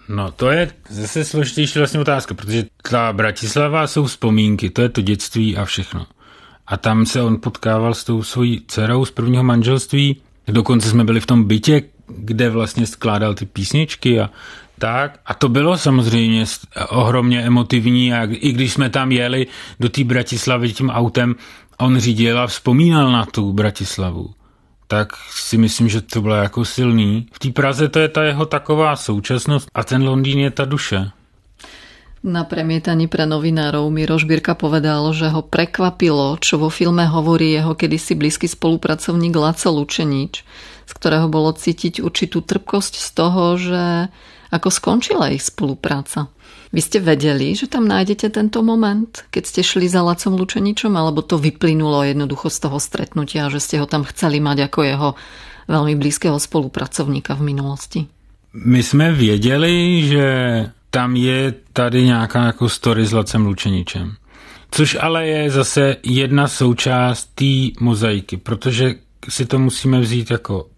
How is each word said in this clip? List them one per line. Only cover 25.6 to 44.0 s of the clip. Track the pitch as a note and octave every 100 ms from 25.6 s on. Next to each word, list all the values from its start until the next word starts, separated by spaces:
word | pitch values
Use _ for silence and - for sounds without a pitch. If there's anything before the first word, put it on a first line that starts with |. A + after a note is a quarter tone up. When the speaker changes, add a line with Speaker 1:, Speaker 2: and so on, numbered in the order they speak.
| A2 - A#2
Speaker 1:
že | G#2+
to | - A#2
bylo | G#2+
jako | G#2+ G2+ A#2+
silný. | A2 - B2 A#2 G#2 A2 A#2
V | -
té | C3+
Praze | A#2+ C#3 C3 D3+
to | D#3+
je | D#3
ta | D#3
jeho | D3+ C#3+ D#3
taková | D3 - D#3 D#3 C#3
současnost | - G2+ - B2+ - C#3+ -
a | -
ten | A2 C3
Londýn | C3+ C3 C3+ C#3
je | C#3
ta | A#2+
duše. | C3+ C#3+ - G2 G2 - _ _ _ _ - - - - - -
Speaker 2:
Na | F#3+ E3+
premietaní | D#3+ E3 D#3+ D#3+ E3 E3 E3
pre | D3
novinárov | D#3 D#3 D#3+ D#3+ D3 D3 D3+
Miroš | D#3 D#3 D#3+ D#3
Birka | D#3+ -
povedal, | E3 D#3 D#3 D3+ D3+ D3+ D#3+
že | D#3+
ho | D#3+
prekvapilo, | D#3 - E3+ - F3+ F3 F3 D3 C#3 D#3+
čo | - D#3
vo | D#3
filme | - F3 F3 E3
hovorí | D#3+ D#3 E3 D#3+ D3+
jeho | D#3+
kedysi | D#3+ D#3+ D#3 -
blízky | D#3+ D3+ -
spolupracovník | E3+ - E3 E3 - D#3+ - E3+ E3+
Laco | E3 D3+ E3 F#3
Lučenič, | D3+ D3 - D#3 C3+ C#3+ - - - - -
z | -
ktorého | - E3 D#3 D#3+
bolo | D#3 D#3 D#3+
cítiť | - E3 F3 -
určitú | E3+ - F3 E3+
trpkosť | - F#3+ - G3+ G3 -
z | - -
toho, | E3+ F3+ F3 F3+
že | F3+ F3+ F3 E3+